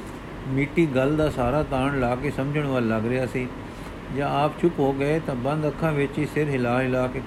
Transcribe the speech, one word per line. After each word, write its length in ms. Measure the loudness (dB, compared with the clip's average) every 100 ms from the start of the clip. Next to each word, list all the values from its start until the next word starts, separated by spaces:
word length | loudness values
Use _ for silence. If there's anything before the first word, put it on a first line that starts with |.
| -12 -12 -12 -10 -4
ਮੀਟੀ 380 | -2 0 4 4
ਗੱਲ 300 | 4 2 4
ਦਾ 140 | 2
ਸਾਰਾ 340 | 2 2 2
ਤਾਣ 360 | 0 0 0 2
ਲਾ 160 | 0 0
ਕੇ 160 | -2
ਸਮਝਣ 340 | -2 -2 0 0
ਵੱਲ 220 | 0 2
ਲੱਗ 200 | 0 0
ਰਿਹਾ 180 | 0 -2
ਸੀ। 220 | -2 -6 -8 -12 -12 -12 -12 -8 -4
ਜਾਂ 260 | -2 2
ਆਪ 180 | 0 2
ਚੁੱਪ 180 | 0 2
ਹੋ 140 | 2
ਗਏ 260 | 2 2 0
ਤਾਂ 160 | 0 -2
ਬੰਦ 320 | -2 0 0
ਅੱਖਾਂ 240 | 0 0
ਵਿੱਚ 260 | 2 0 0
ਹੀ 80 | -2
ਸਿਰ 240 | 0 0
ਹਿਲਾ 320 | 2 2 2
ਹਿਲਾ 260 | 2 0 0
ਕੇ 140 | -2